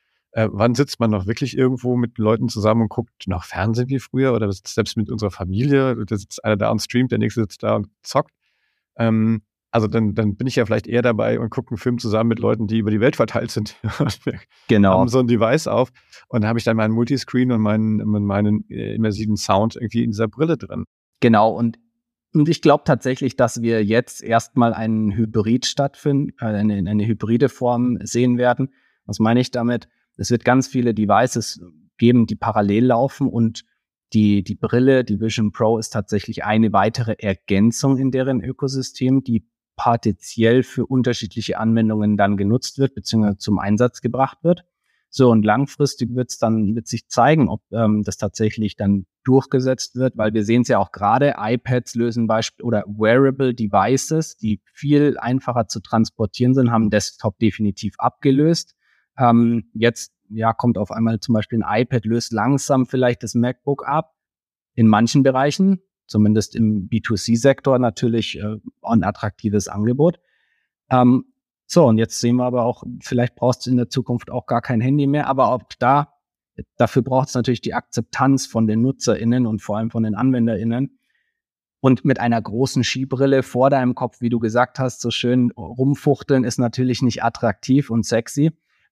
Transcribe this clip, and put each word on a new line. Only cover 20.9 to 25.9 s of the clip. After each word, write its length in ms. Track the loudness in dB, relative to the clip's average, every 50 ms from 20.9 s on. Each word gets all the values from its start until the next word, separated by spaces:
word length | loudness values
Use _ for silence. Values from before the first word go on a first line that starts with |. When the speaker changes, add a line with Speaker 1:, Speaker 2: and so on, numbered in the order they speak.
| _ _ _ _ _ _
Speaker 2:
Genau, 300 | 2 4 4 4 4 2
und, 280 | 2 0 -2 -4 -4 -6 _ _ _ _ _ _ _ _ _ _ 0
und 160 | 2 2 2
ich 140 | 0 2 4
glaub 240 | 4 4 4 2
tatsächlich, 500 | 0 0 0 0 -2 -4 -2 -4 -4 0
dass 240 | 0 0 0 0 -2
wir 240 | -2 0 0 0 0
jetzt 380 | 2 2 0 0 -2 -6 -14 -4
erstmal 500 | -2 0 0 0 -2 0 0 0 0 0
einen 420 | -2 -4 -4 -2 -2 -2 -2 -2
Hybrid 520 | -2 -4 -2 -2 -2 0 0 0 -2 -2
stattfinden, 640 | -4 -4 -4 -4 -4